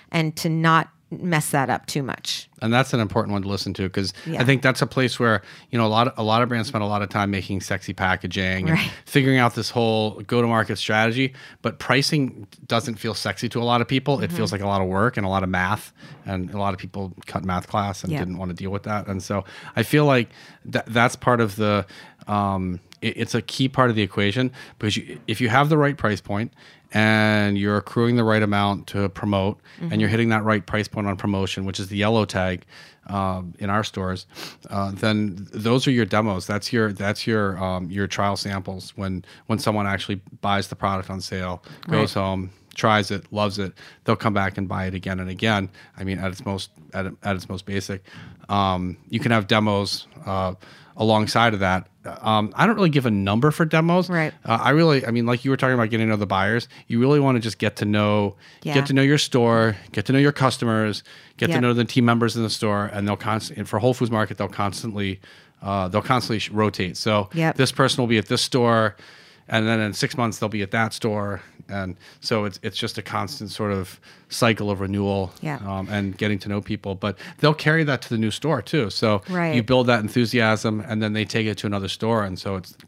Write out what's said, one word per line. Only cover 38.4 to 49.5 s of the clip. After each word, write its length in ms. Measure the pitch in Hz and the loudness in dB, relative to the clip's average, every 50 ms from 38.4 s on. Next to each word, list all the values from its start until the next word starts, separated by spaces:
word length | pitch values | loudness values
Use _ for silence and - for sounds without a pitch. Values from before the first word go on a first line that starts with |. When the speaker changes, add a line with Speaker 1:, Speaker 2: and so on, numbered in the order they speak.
| - 104 98 98 92 - 95 92 92 - - | -4 -4 -6 -6 -6 -8 -10 -12 -14 -14 -10
Speaker 2:
when, 280 | - 98 95 95 92 87 - - - _ | -8 -6 -4 -6 -6 -8 -12 -18 -20 _
when 120 | - 110 104 | -4 -4 0
someone 260 | - 113 107 107 101 | 0 0 0 0 0
actually 340 | 101 98 95 - - 104 98 - - - - | -2 -2 -4 -4 -6 -8 -8 -8 -14 -16 -8
buys 260 | - 101 101 98 95 - | -4 -2 -2 -2 -2 -6
the 60 | - | -6
product 340 | - - 98 98 95 92 - | -4 -2 -2 -2 -4 -6 -8
on 100 | 95 95 | -10 -10
sale, 420 | 90 - - 95 92 90 90 85 - - - - - - | -8 -8 -8 -6 -6 -6 -8 -10 -12 -18 -20 -16 -6 -2
goes 260 | 165 107 107 98 - | 0 2 2 0 0
Speaker 1:
Right. 60 | 104 98 | -2 -2
Speaker 2:
home, 280 | 95 95 95 95 92 - _ _ _ - | 0 -2 -2 -4 -8 -12 _ _ _ -6
tries 360 | - - 113 107 107 104 - | 0 4 4 6 4 4 2
it, 200 | 101 95 - - - | -2 -6 -6 -6 -2
loves 260 | 104 104 104 90 101 | -2 0 0 0 -2
it, 140 | 98 90 - - - - - _ _ | -6 -6 -8 -12 -20 -20 -20 _ _
they'll 120 | - 113 | 0 0
come 180 | - - 113 104 | 2 2 0 2
back 220 | 101 98 95 92 - | 2 0 0 -2 -4
and 100 | 98 90 | -6 -6
buy 180 | 98 95 95 | -4 -4 -4
it 80 | 95 92 | -4 -6
again 260 | 92 87 92 95 92 | -6 -6 -6 -6 -6
and 80 | 92 92 | -6 -8
again. 380 | 92 87 107 110 110 101 98 95 - - - - _ - | -6 -2 0 2 2 2 0 -2 -8 -14 -20 -20 _ -10
I 60 | 98 | -6
mean, 140 | 95 95 90 | -6 -4 -4
at 120 | 92 95 | -4 -6
its 140 | 87 92 - | -6 -6 -6
most, 260 | 104 98 95 - - _ - 78 - - | -6 -6 -6 -8 -10 _ -20 -20 -10 -8
at, 120 | 95 95 95 - - - | -6 -6 -6 -8 -6 -4
at 140 | 104 98 | -2 -2
its 120 | 92 - - | -2 -4 -8
most 180 | 95 92 - | -10 -10 -8
basic, 360 | - 98 98 98 - 101 95 - - - - - - - - - - | -6 -6 -6 -4 -6 -8 -10 -10 -16 -20 -20 -20 -20 -20 -20 -8 -2
um, 480 | 101 101 98 95 92 90 90 90 90 - _ - | 0 2 2 2 2 0 -2 -4 -6 -10 _ -6
you 120 | 107 113 | -6 -2
can 120 | - 117 117 | 0 2 2
have 140 | 113 101 | 2 2
demos, 600 | 98 | 4